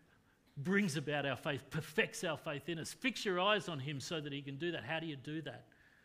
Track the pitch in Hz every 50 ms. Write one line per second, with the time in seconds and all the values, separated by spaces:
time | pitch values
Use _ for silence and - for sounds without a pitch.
0 | - _ _ _ _ _ _ _ _ _ - 143 135 175 196 202 208 170 135 160
1 | 131 147 147 143 139 139 127 - - 160 143 117 - - - 156 - - - 220
2 | 214 - - - 185 170 151 - - 160 147 139 - 175 170 160 143 - - -
3 | - 262 - - - 202 180 180 185 208 214 196 - 196 160 139 127 156 151 131
4 | - - 180 156 143 147 139 143 135 143 139 139 165 175 165 131 107 135 160 165
5 | - 160 143 131 - 147 151 160 147 143 117 117 - - - - - - - -